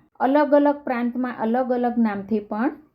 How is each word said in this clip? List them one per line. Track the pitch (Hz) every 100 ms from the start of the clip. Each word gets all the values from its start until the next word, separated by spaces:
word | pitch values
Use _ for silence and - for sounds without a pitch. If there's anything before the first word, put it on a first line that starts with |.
| _ -
અલગ | 254 294 277
અલગ | 294 294 285
પ્રાંતમાં | - 240 240 247 247 - 220
અલગ | 240 247
અલગ | 247 240 233
નામથી | 226 202 196 214
પણ | 208 214 269 - -